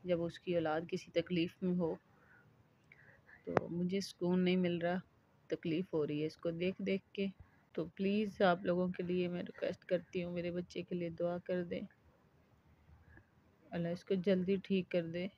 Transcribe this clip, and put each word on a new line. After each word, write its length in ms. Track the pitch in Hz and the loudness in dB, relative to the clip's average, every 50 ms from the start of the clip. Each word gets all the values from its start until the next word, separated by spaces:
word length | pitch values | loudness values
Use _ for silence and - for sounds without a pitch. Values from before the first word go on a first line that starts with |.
| - | 2
जब 180 | 180 180 165 | 2 2 2
उसकी 340 | 170 170 - - - 185 175 | 2 -2 -4 -8 -4 0 0
औलाद 300 | 170 160 156 156 160 175 | 2 2 2 0 0 -2
किसी 240 | 170 190 175 - - - | -4 -6 -6 -8 0 0
तकलीफ़ 400 | 170 165 - 180 170 165 175 - _ 190 | 0 0 2 0 0 0 0 -2 _ -2
में 100 | 180 180 | 0 2
हो। 220 | 180 175 160 180 - _ _ - - - - - - - - _ _ - _ _ _ _ _ - - - - - - _ - - - _ | 2 0 0 -2 -6 _ _ -20 -20 -20 -20 -20 -20 -20 -20 _ _ -20 _ _ _ _ _ -20 -20 -20 -20 -20 -20 _ -20 -20 -14 _
तो 200 | 175 170 - 170 - | 0 0 0 0 2
मुझे 300 | 170 175 180 180 185 196 | -2 -2 -2 0 -2 -2
सुकून 380 | 190 - - _ 175 175 180 185 | -4 -6 -6 _ 0 2 2 4
नहीं 180 | 185 180 185 | 4 4 4
मिल 220 | 185 180 175 175 170 | 4 2 2 0 0
रहा, 220 | 170 170 180 185 - - _ _ _ _ _ _ _ _ | 0 0 -2 -2 -4 -8 _ _ _ _ _ _ _ _
तकलीफ़ 380 | 165 - - 175 156 165 190 - - | -6 -4 -2 -2 -2 -2 -2 -2 -2
हो 100 | 160 147 | -2 0
रही 160 | 143 147 147 | 0 0 -2
है 80 | 151 | -2
इसको 240 | 156 - - - 170 165 | -4 -4 -4 -4 -4 -2
देख 220 | 165 180 185 190 - 196 | 0 -2 -2 -2 -2 -2
देख 180 | 190 190 196 _ _ _ | -2 -2 -2 _ _ _
के। 120 | - 196 196 190 _ - - - - _ _ _ | -4 -4 -4 -4 _ -20 -20 -20 -20 _ _ _
तो 100 | - 160 170 - | -6 -6 -6 -4
प्लीज़ 440 | - 190 196 202 208 220 202 190 - 208 | 0 0 2 2 2 0 0 2 4 6
आप 220 | 185 175 180 202 | 6 6 4 2
लोगों 240 | 185 175 180 180 180 | 0 2 2 2 0
के 120 | 180 - 185 | 0 -4 -2
लिए 240 | 175 180 180 175 | 0 0 0 0
मैं 140 | 175 180 175 | 0 -2 -4
रिक्वेस्ट 420 | - - - - - - 180 - - | -6 -8 -6 -4 -4 -4 -4 -4 -2
करती 380 | - 185 170 175 _ - 185 | -2 -2 -2 -2 _ -6 -4
हूँ, 120 | 175 175 175 | -4 -2 -4
मेरे 180 | 175 170 175 | -4 -4 -2
बच्चे 300 | 170 180 180 - - 175 | -4 -4 -6 -6 -8 -8
के 140 | 175 - 185 | -6 -4 -4
लिए 140 | 175 175 170 | -2 -2 -4
दुआ 260 | 165 - 175 175 175 180 | -2 -2 -2 -2 -2 -2
कर 240 | - - 185 180 175 | -2 -2 -2 -2 -2
दें, 220 | 175 185 185 202 190 - _ _ - _ _ _ _ _ _ _ _ - _ _ - - _ - - - - - - - - - _ _ _ _ _ _ _ _ - | -2 -4 -6 -6 -10 -14 _ _ -20 _ _ _ _ _ _ _ _ -20 _ _ -20 -20 _ -20 -20 -20 -20 -20 -20 -20 -20 -20 _ _ _ _ _ _ _ _ -8
अल्लाह 200 | - 175 170 170 | -4 -2 -2 -2
इसको 240 | 175 180 - - 196 190 | -4 -6 -2 -2 -2 2
जल्दी 360 | 170 202 190 185 180 185 196 190 | 4 4 4 4 4 2 0 0
ठीक 280 | - - 196 190 180 | 0 0 0 0 2
कर 140 | - - 175 165 165 | 2 0 -2 0 0
दे। 200 | 165 175 180 196 - | -4 -4 -6 -6 -8